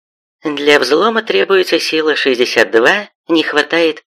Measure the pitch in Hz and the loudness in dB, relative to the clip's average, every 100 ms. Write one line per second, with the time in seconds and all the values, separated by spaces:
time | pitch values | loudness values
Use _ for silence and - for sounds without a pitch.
0 | _ _ _ _ 156 143 147 147 123 151 | _ _ _ _ -8 -2 2 2 2 2
1 | 208 226 220 196 190 190 180 165 - 160 | 2 -2 -2 -2 0 0 0 -2 -2 -2
2 | 156 139 139 123 120 - 110 113 127 196 | -2 0 0 0 0 2 0 2 2 0
3 | 202 _ - 160 151 151 143 165 165 151 | -4 _ -2 -2 0 -2 -2 0 0 -2
4 | - | -12